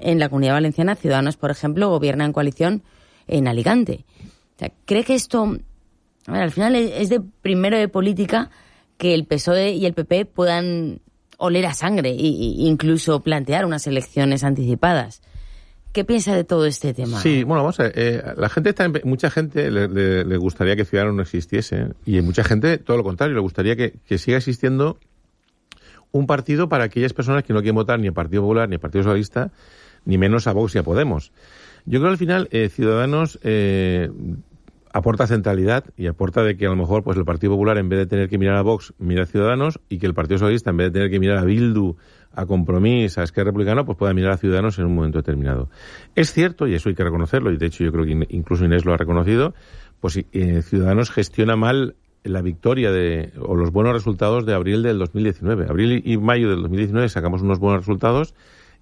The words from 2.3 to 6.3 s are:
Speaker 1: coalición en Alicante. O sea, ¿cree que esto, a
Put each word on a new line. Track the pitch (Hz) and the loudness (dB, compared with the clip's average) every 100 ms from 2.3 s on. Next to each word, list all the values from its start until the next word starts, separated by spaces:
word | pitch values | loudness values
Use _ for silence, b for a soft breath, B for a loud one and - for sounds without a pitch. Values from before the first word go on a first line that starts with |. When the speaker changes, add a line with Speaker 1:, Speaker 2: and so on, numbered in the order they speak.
Speaker 1:
coalición | 151 143 - 165 208 - b b b b | 0 -2 0 0 -2 -6 b b b b
en | 143 127 | 0 0
Alicante. | 117 117 240 226 - - B B B B - | 0 2 2 0 -4 -12 B B B B -12
O | |
sea, | - - - | -12 -10 -2
¿cree | 202 | 0
que | 214 | 2
esto, | 262 - 240 214 190 - - _ _ _ _ | 0 0 0 0 -4 -10 -20 _ _ _ _
a | - | -8